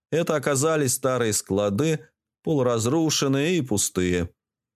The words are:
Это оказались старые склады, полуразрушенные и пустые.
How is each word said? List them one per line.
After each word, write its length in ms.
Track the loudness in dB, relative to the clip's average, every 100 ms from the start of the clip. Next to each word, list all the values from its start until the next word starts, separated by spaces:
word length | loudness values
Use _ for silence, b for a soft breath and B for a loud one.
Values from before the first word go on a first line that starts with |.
| _
Это 240 | -2 0 0
оказались 600 | 0 0 2 0 0 -2
старые 380 | -2 0 0
склады, 760 | -2 -2 -2 0 0 0 -2 -6 _ _ _
полуразрушенные 1120 | -2 0 2 0 2 2 2 0 0 0 0 0
и 40 |
пустые. 720 | 0 -2 -2 -2 0 0 -2 -10 _ _ _